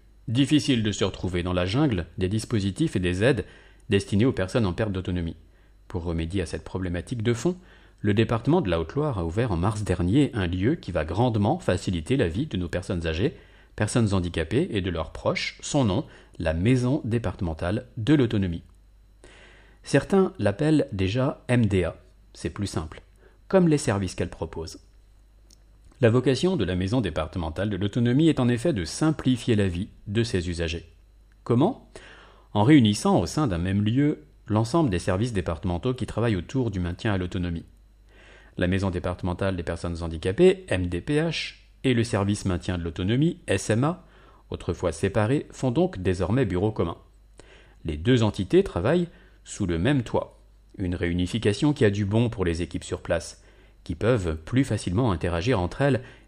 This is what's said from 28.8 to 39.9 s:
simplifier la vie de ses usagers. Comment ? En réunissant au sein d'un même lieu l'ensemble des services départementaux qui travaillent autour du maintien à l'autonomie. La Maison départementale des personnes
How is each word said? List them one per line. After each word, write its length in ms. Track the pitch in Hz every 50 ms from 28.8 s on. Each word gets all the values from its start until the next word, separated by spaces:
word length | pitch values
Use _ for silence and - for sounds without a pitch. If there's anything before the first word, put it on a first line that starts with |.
| 82
simplifier 720 | - - - 151 160 151 - - 131 127 113 - 123 113
la 140 | 104 101 95
vie 200 | 85 85 104 - - - - 107
de 160 | 101 113 113
ses 260 | 117 - 92 85 90
usagers. 420 | 85 82 82 80 82 82 - - - - - _ - - - _ - _ -
Comment ? 460 | - 120 120 151 220 277 - - - - - - - - - - - - - - -
En 120 | - 104 104
réunissant 540 | 139 156 143 113 104 104 - - 196 196 127
au 60 | 87
sein 220 | - - 151 156
d'un 120 | - - 82
même 240 | 87 92 98 101
lieu 420 | 104 107 113 135 147 151 - - - - - - -
l'ensemble 440 | - 104 107 113 113 - 170 160 117
des 80 | 90 87
services 340 | - 104 92 95 117 127
départementaux 600 | 113 95 82 - 82 80 - 90 87 85 - 123 131
qui 120 | - 101
travaillent 300 | - - 107 113 120 104
autour 340 | 87 80 - - 131 123 110
du 100 | 90 92
maintien 340 | 87 87 90 - - 113 101
à 40 | 92
l'autonomie. 460 | 90 90 - 92 87 87 85 80 - - - - - _ _ _ - - - - - - - - - - - -
La 80 | 87
Maison 240 | 87 92 95 98 95
départementale 680 | 87 90 82 90 87 - - 92 87 - 98 95 95
des 60 | 87
personnes 400 | 85 87 85 - - 87